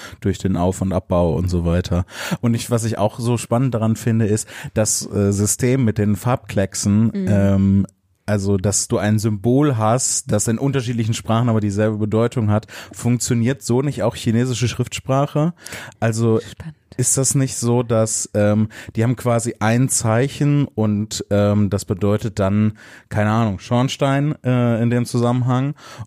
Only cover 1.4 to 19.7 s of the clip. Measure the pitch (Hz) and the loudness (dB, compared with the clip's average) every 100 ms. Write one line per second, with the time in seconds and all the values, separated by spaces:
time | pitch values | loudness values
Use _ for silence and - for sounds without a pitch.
1.4 | 90 87 85 87 - 87 - - - - | 0 0 0 0 0 -2 -4 -8 -6 -2
2.4 | 120 117 - 117 113 - 107 - 120 120 | -2 -2 -2 -2 -2 -2 -2 -2 -2 -2
3.4 | - 117 131 117 110 110 120 113 107 107 | 0 0 0 0 0 0 0 0 2 0
4.4 | - - 139 - 107 - - 101 101 101 | -4 -12 -6 -2 0 -2 -4 0 2 2
5.4 | 104 - 123 135 113 107 104 101 123 123 | 0 0 0 2 2 2 0 0 -2 -2
6.4 | - - 98 - - 104 113 202 185 104 | -2 -2 -2 -2 2 4 2 0 0 2
7.4 | 98 98 196 196 190 _ _ _ - 104 | 4 4 4 2 0 _ _ _ -4 -2
8.4 | 98 98 101 - - 113 101 110 110 104 | 0 0 0 -2 -2 0 2 2 0 0
9.4 | 113 131 147 113 110 127 - - - 107 | 2 2 2 2 2 0 0 -4 -2 0
10.4 | 117 113 139 139 120 117 110 107 - 113 | 0 0 0 -2 -2 -2 -2 -2 0 2
11.4 | 123 110 104 98 107 107 107 107 117 127 | 2 2 0 0 0 0 0 2 0 0
12.4 | 104 104 - - - - 117 123 - 120 | 0 0 -2 -16 -16 -4 0 0 0 0
13.4 | 117 131 - 120 143 - 104 - 127 113 | 0 -2 0 0 0 -2 -2 -2 0 2
14.4 | 127 120 120 - 123 - - 135 143 147 | 0 0 -2 -2 -6 -6 -2 0 0 0
15.4 | 160 - - - - - 113 110 113 110 | -2 -4 -14 -16 -14 -4 -2 2 2 2
16.4 | - - 160 - - - 123 - 131 143 | -2 -12 -16 -18 -10 -4 -2 0 0 0
17.4 | 135 - 117 120 117 113 110 - - 107 | -2 -2 0 0 2 0 0 -2 -4 0
18.4 | 104 104 107 - - - 117 120 123 117 | 2 2 0 -4 -8 -2 0 0 0 0
19.4 | 113 - 107 | -2 -2 0